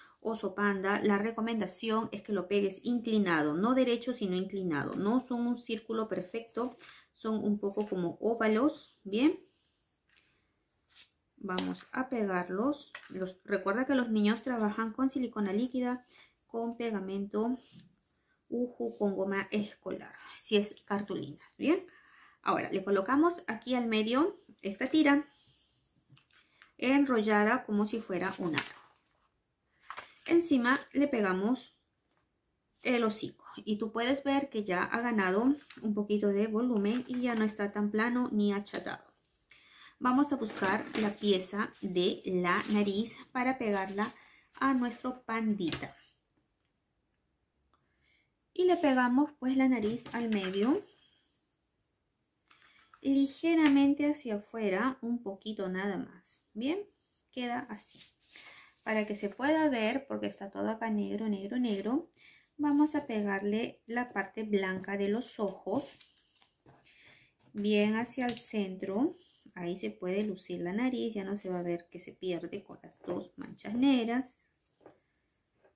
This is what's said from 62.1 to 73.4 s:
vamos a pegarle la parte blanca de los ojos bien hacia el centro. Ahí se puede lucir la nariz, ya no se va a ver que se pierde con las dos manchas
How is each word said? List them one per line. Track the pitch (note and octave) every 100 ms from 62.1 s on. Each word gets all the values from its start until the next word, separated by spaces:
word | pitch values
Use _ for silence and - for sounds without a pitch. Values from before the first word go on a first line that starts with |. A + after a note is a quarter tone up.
| _ - - _ -
vamos | D4 C#4+ D4+ D4+
a | -
pegarle | A3 G#3 G3 G3+ G#3+ B3 - -
la | A#3+ A#3+
parte | G3+ G3 -
blanca | G#3+ G3+ F#3+ F#3 F#3+ G3+
de | G3+
los | G#3+ B3+ -
ojos | G3+ F#3 - A3+ - - - _ _ _ - _ - - _ - - - _ _ _
bien | G#3+ G#3 G#3 G#3 A3
hacia | A#3+ - A#3+
el | A#3
centro. | - G#3+ F#3+ F#3 F#3 G3 D#4 - - _ -
Ahí | - F3 F#3+
se | A3
puede | G#3 F3+ F#3+
lucir | G#3+ G3+ - F3
la | F3
nariz, | G3+ B3+ B3 A3+
ya | G#3
no | F#3+ G3+
se | F#3+
va | F3+
a |
ver | F3 E3+ -
que | -
se | -
pierde | - F#3 E3+ E3+ G3+
con | - E3+
las | E3 -
dos | - F3+ G#3
manchas | -